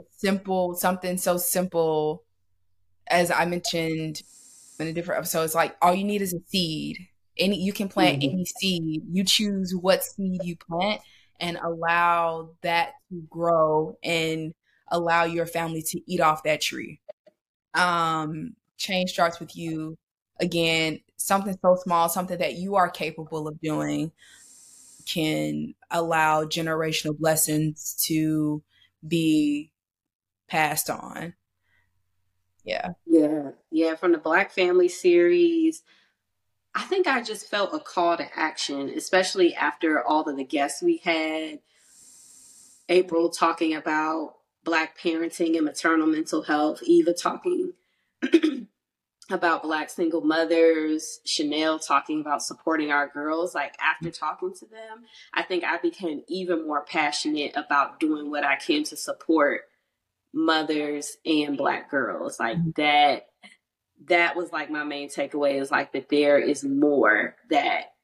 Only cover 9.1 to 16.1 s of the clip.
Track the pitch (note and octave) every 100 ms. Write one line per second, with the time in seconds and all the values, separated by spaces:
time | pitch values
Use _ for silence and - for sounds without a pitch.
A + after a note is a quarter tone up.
9.1 | F3+ F#3+ - G#3 G3 F#3 F#3 F3+ F3+ -
10.1 | - F#3+ F#3 F3+ F3 - E3+ G3+ G#3 -
11.1 | _ _ - E3+ E3+ E3+ E3 E3 E3+ F3
12.1 | E3+ E3 E3 E3 - E3+ E3+ E3 - -
13.1 | F3 D#3 E3 E3+ E3 D#3 D#3 D#3+ - -
14.1 | E3 D#3+ D#3+ D#3+ - _ _ - F3 E3+
15.1 | E3+ E3+ E3+ E3 E3+ E3 D#3+ D#3 E3+ E3+